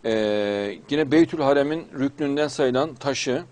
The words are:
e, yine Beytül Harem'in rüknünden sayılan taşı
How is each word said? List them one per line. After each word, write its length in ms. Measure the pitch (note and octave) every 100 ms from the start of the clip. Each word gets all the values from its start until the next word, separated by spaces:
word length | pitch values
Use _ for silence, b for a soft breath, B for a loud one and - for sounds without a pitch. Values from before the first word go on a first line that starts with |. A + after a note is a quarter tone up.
| A2+
e, 60 | A2 G#2+ G#2 G#2 G2+ G2+ F#2 -
yine 220 | C#3+ D3+
Beytül 280 | D#3 E3 D#3+
Harem'in 480 | C3+ C#3+ C#3+ D#3+ D#3 C#3+
rüknünden 480 | C#3 C#3 C#3+ C#3+ D3+
sayılan 480 | C3 C3+ B2 D#3 C3
taşı 480 | C#3 C3 - C3 F3